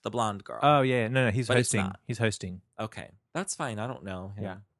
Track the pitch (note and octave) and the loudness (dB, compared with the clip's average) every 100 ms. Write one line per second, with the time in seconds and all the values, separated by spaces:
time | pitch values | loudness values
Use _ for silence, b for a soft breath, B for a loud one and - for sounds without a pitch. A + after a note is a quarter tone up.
0 | G#2 A#2+ A2 G2+ - - C#3+ D3 C3 B2+ | -4 0 0 -2 -8 2 6 6 6 2
1 | A2 C3 B2 G#2 A#2+ B2+ A#2+ A2+ F#2+ F#2+ | 2 2 2 2 4 4 4 0 -2 -6
2 | - A2+ A2+ G2+ F#2 F#2 _ - G#2+ - | -8 0 0 0 -8 -10 _ -10 -10 -10
3 | - G2+ _ D#3+ G3 - D3 G#2+ A#2 B2+ | -16 -18 _ -8 -6 -6 -6 -4 -6 -8
4 | F#2 F#2 F#2+ G2+ G2+ F#2 - | -8 -8 -10 -8 -8 -8 -16